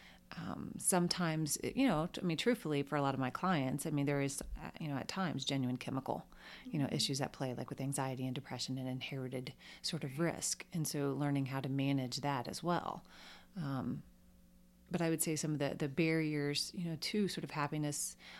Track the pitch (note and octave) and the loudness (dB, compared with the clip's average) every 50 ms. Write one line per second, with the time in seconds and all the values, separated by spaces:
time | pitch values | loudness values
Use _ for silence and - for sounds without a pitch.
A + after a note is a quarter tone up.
0 | - - - - - - - - E3 - - - - - - - - - G3 F3 | -20 -20 -20 -20 -18 -14 -10 -8 -6 -6 -6 -6 -6 -8 -6 -2 2 4 6 6
1 | F3 F3 - - F3 E3 D#3 D#3 D#3 D3 - - - B2+ - A#3 C#4 B3+ E3+ D3+ | 6 6 4 2 2 2 2 2 2 0 0 0 -2 0 2 4 6 6 6 4
2 | D#3+ F3 - - F#3 F3+ D#3+ D3+ - A#3+ B3 - - D#3 D3+ C#3+ C#3+ - D#3 D3 | 2 0 -2 0 0 0 2 2 4 4 2 2 2 2 2 2 2 2 2 2
3 | C#3 C#3 C3 C3 C3 B2 - - - F#3 F#3 D3+ C3 C3 C3+ C#3+ - E3 D3+ C#3+ | 4 4 4 2 0 0 0 0 2 2 4 4 2 2 0 0 0 0 2 2
4 | C#3+ C#3+ C#3+ C#3+ C#3 C#3 C3+ - - - - - D#3 - - - D#3+ D3+ C#3 C3 | 2 4 4 2 2 0 -2 -4 -6 -6 -8 -8 -8 -8 -8 -6 -4 -4 -2 -2
5 | - - - F#3+ F#3+ D#3 C3+ C3+ - - C#3+ C3+ B2+ B2 B2+ C3 - - B2+ C3+ | -4 -4 -2 -2 0 0 0 -2 -2 0 0 2 2 0 0 -2 -2 -2 -4 -2
6 | - - - - - - - - - - - - - B3+ - D3+ C#3 - - D3+ | -2 -2 -4 -4 -6 -10 -16 -18 -18 -16 -16 -14 -8 -2 0 0 2 2 2 2
7 | - - C#3 C3 C#3+ - - - C#3 C3 B2 B2 C3 - C#3+ - C3+ C#3 C3+ - | 2 2 0 0 -2 -2 -4 -4 -4 -2 -2 -4 -6 -6 -6 -4 -4 -2 -2 0
8 | C3+ C3 C3 B2+ C3 C3 B2+ C3+ B2 - C3 B2 - - C3 C3+ B2+ B2+ B2+ C3 | -2 -2 -2 -2 -2 -4 -4 -4 -6 -6 -6 -6 -4 -4 -4 -4 -2 -4 -4 -4
9 | - - C#3+ C3+ B2+ B2+ C3 B2+ B2+ C3+ - - - - - - - - - D3+ | -4 -6 -6 -4 -6 -4 -4 -6 -6 -8 -10 -14 -16 -18 -12 -8 -6 -4 -4 -4
10 | - C3+ C3 C#3+ E3+ E3 - - - - - - - - - E3+ D3+ - - D3 | -4 -4 -2 0 0 0 0 0 -2 -2 -2 -4 -6 -4 -2 -2 0 0 0 2
11 | C#3+ C#3 C3+ C3+ D3 C#3+ C#3+ C#3 C#3 B2+ C3+ C3+ C3+ C3+ C3+ C#3 C3+ C#3 C#3 C3+ | 2 2 2 2 2 2 4 2 2 0 0 -2 0 0 2 2 2 4 4 2
12 | C3 B2 B2+ C3+ B2+ C#3+ C#3 C3 - - D#3 - - E3+ F3 E3 - - - F3+ | 2 0 -2 -2 0 0 0 0 0 -2 -4 -2 0 2 2 2 0 -2 -6 -6
13 | - - - - - - - - - - - G3+ D3+ C#3 C#3 C3 - - - C#3+ | -8 -16 -20 -18 -18 -18 -18 -20 -18 -12 -6 -4 -2 -2 -2 -2 -2 -2 -4 -6
14 | - - - - - - - - - - - - - - - - - - F3 E3+ | -8 -12 -20 -20 -20 -20 -20 -20 -20 -20 -20 -20 -20 -20 -20 -20 -10 -4 -2 0
15 | E3+ E3 E3 D#3 - E3+ D#3 - - D3+ D3+ C#3 C#3+ C3+ - - D#3 C#3+ C3+ - | 2 2 2 2 2 0 0 0 0 0 0 2 0 0 0 0 -2 0 2 2
16 | E3 D#3+ D#3+ D#3+ D#3 D3+ D3+ D3 C#3+ C#3+ D3 D3 - - - G3 F3 E3+ D#3+ - | 4 4 4 4 2 2 2 2 2 2 2 0 -2 -2 -4 -4 -4 -2 -2 -2
17 | - - - G#3 G3+ F3+ - - E3 D3 - D#3 D3 C#3 D#3 D#3 D3+ D3 D3 - | -2 0 2 2 2 2 0 -2 -6 -4 -2 -2 0 0 0 0 0 0 0 -2
18 | - - - - - - - | -4 -4 -6 -10 -16 -18 -18